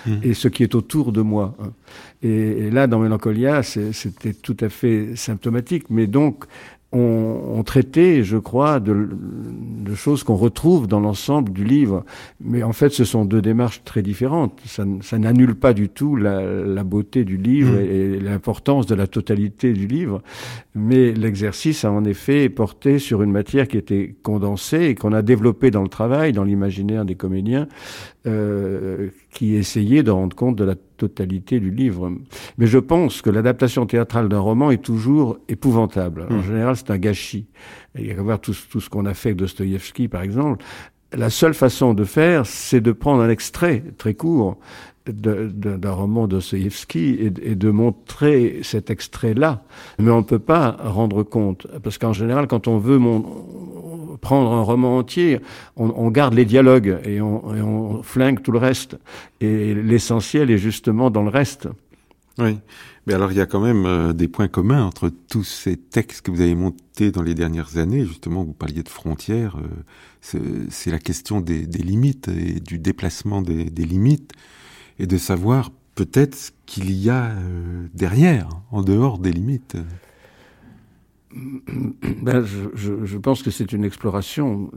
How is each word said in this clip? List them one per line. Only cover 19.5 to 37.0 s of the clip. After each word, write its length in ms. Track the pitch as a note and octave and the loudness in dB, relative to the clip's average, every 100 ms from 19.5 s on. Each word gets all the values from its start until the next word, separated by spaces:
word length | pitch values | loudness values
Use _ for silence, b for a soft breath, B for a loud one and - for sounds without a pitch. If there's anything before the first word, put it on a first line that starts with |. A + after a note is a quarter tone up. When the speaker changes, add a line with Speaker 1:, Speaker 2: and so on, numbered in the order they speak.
| G#2 B2+ | 0 0
Speaker 2:
du 120 | G#2 G2 | 0 -2
livre. 360 | C#3 F3 G2 - B B A#2 B | -2 -4 -6 -8 B B -16 B
Mais 380 | G#2+ G#2+ C3 B2 | -4 2 4 4
l'exercice 720 | A2 A2 G2+ G#2 G2 D#3 D#3 | 4 -2 -2 -4 -2 -4 -2
a 80 | A2 | 0
en 120 | G#2 | 0
effet 440 | G#2 G2 - C#3+ C3+ | 0 -2 0 2 2
porté 500 | F2+ G#2+ - C#3 C#3+ | 0 -4 -2 0 2
sur 240 | C#3 A2 | 2 0
une 80 | G#2 | 2
matière 360 | G2+ G#2 C3+ B2+ | 0 0 0 0
qui 80 | G#2+ | -2
était 400 | - G2+ G2 G#2 | -2 -2 -2 -8
condensée 600 | - G#2 G2+ G2+ - D#3 E3+ | -4 -2 -2 -4 -2 0 0
et 80 | A2+ | 0
qu'on 160 | G#2+ | 0
a 100 | G#2+ | 0
développée 480 | G#2+ B2 A#2 G#2+ C3+ | 4 4 4 4 2
dans 120 | G#2 | 4
le 60 | F#2+ | -2
travail, 440 | - A2+ C#3 D#3 | -2 -2 0 2
dans 120 | G#2 | 0
l'imaginaire 600 | G2 G2+ G2 F#2+ G2+ A2 | 0 0 0 -2 -4 -2
des 120 | G2+ F#2 | -4 -4
comédiens, 520 | F#2+ F#2+ G2+ C3 D3 B B B B B A#2+ | -4 -2 -2 -2 -4 B B B B B -4
euh, 840 | G#2+ G#2 G2+ F#2+ G2 F#2+ F#2 G2 - _ | -2 -2 -2 -2 -4 -6 -6 -8 -10 _
qui 240 | - A2 | -4 0
essayaient 480 | G#2+ G2 A#2 G#2 C#3+ | 0 0 0 4 4
de 80 | C3 | 6
rendre 240 | F#2+ F#2+ | 4 0
compte 220 | - B2 A2+ | -2 -2 2
de 80 | |
la 100 | G2 F#2 _ - | 0 -2 _ -6
totalité 640 | G#2+ - F#2 F#2+ - B2 | -6 -4 -4 -4 -2 -2
du 100 | F#2+ | -2
livre. 400 | G#2 C3+ F2+ F2+ F#2 C3+ B B B | 0 -2 -2 -6 -8 -12 B B B
Mais 100 | A#2 | 4
je 120 | B2 | 4
pense 440 | C3 E3+ D#3 - | 4 2 2 0
que 80 | - | 0
l'adaptation 560 | G#2 A2+ B2 B2+ C3 A#2+ | 2 2 2 0 2 0
théâtrale 420 | A#2 A#2 A#2 G#2+ | 0 0 0 2
d'un 120 | G2+ | 2
roman 300 | G2 A2+ D3 | 2 2 4
est 120 | A#2+ | 2
toujours 560 | - A2+ A2+ D3 B2+ - - | 0 -2 2 2 2 -2 -8
épouvantable. 800 | A#2 C3+ A#2 G#2+ G2 F2+ D#2+ F2 | -4 2 2 2 0 -4 -6 -4
En 80 | A2+ | -2
Speaker 1:
Mm. 40 | |
Speaker 2:
général, 340 | F#2 A2 A#2 B2+ | -2 -2 0 -2
c'est 140 | - | -2
un 80 | |
gâchis. 480 | G2+ | -2